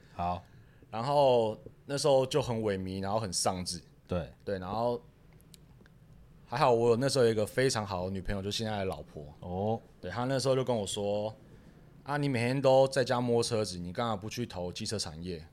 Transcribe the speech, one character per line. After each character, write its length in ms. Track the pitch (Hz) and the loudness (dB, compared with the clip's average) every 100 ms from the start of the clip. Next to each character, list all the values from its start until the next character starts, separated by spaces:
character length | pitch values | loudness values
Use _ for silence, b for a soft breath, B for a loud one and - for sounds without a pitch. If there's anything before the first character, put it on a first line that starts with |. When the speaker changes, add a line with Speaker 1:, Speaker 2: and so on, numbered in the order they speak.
| - | -14
Speaker 1:
好。 320 | - 87 90 - b b b - | -4 -2 -2 -8 b b b -10
Speaker 2:
然 120 | 107 | -6
后 560 | 127 143 139 120 110 110 - - - | 0 4 6 6 2 -2 -12 -16 -6
那 100 | 139 | 0
时 100 | 151 | 4
候 200 | 135 131 | 4 4
就 160 | 151 | 0
很 180 | 127 113 | 0 0
萎 160 | 110 95 | 0 0
靡， 240 | 95 95 | -2 -4
然 100 | 98 | -2
后 80 | 110 | -2
很 140 | 104 | -2
丧 320 | 85 107 92 | -2 0 -2
志。 160 | 90 90 - - - | -6 -10 -14 -18 -6
Speaker 1:
对。 240 | 90 73 - | -6 -6 -10
Speaker 2:
对， 140 | - 95 | -8 -6
然 100 | 92 | -4
后 320 | 107 120 120 - - - - - - - - - - - - - - | -2 -2 -2 -8 -20 -20 -20 -20 -20 -20 -20 -20 -20 -20 -20 -20 -20
还 140 | - 120 | -6 2
好 120 | 143 | 4
我 200 | 117 120 | 6 4
有， 60 | 117 | 4
那 120 | 135 | 2
时 100 | 135 | 4
候 60 | |
有 60 | 117 | 4
一 40 | |
个 120 | 107 101 | 2 0
非 240 | - 131 | 2 2
常 160 | 117 101 | 0 -4
好 180 | 92 | -4
的 60 | 92 | -4
女 100 | 95 | -4
朋 160 | 90 101 | -4 -4
友， 60 | |
就 80 | 98 | -4
现 160 | 101 110 | -4 -4
在 140 | 104 | -2
的 40 | |
老 180 | 95 76 | -4 -6
婆。 320 | 76 80 73 73 | -10 -14 -16 -14
Speaker 1:
哦。 400 | 87 90 104 113 - - | -8 -4 -2 -4 -8 -14
Speaker 2:
对， 120 | 90 | -10
她 140 | 104 | -6
那 140 | 127 135 | -2 0
时 80 | 127 | 2
候 80 | |
就 80 | 131 | 2
跟 140 | 127 117 | 0 -2
我 100 | 95 | -2
说 480 | 104 101 104 110 - B B B B B - | -4 -2 -2 -4 -8 B B B B B -16
：“啊， 140 | - 147 | -6 -2
你 100 | 143 | 0
每 120 | 120 | 0
天 200 | 120 135 | 0 4
都 260 | 135 131 135 | 6 6 6
在 140 | 135 | 2
家 160 | 123 123 | 0 0
摸 240 | 123 117 | 2 2
车 220 | 113 113 | 2 0
子， 140 | 104 90 | -2 -4
你 160 | 87 | -8
干 120 | 90 117 | -4 -2
嘛 80 | |
不 140 | 104 107 | -4 -6
去 160 | 120 | -6
投 260 | 117 92 90 | -6 -6 -8
机 140 | 87 | -6
车 140 | 107 104 | -6 -6
产 260 | 87 78 | -6 -8
业？” 180 | 87 82 82 | -8 -10 -12